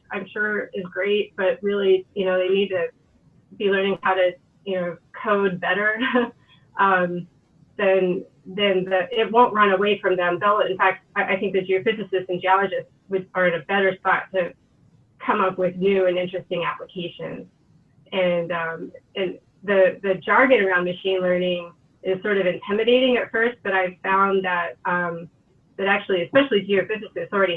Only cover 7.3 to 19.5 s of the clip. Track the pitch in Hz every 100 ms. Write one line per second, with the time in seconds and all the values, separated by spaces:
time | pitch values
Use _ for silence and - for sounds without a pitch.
7.3 | _ _ _ _ - 196 190 185 180 -
8.3 | _ 185 185 202 185 180 185 175 226 202
9.3 | 226 240 208 202 190 208 202 190 180 180
10.3 | 175 202 208 180 190 190 185 _ 208 -
11.3 | 190 202 185 180 185 226 214 190 190 185
12.3 | 175 185 190 190 170 - _ _ 190 185
13.3 | 185 180 170 - 196 190 185 190 185 -
14.3 | 190 170 - _ _ _ _ _ _ -
15.3 | 214 190 185 180 180 190 196 185 180 180
16.3 | 185 - 175 165 - - 185 170 - -
17.3 | - - _ _ _ _ _ _ 196 180
18.3 | 175 170 175 165 170 185 - _ 202 185
19.3 | - _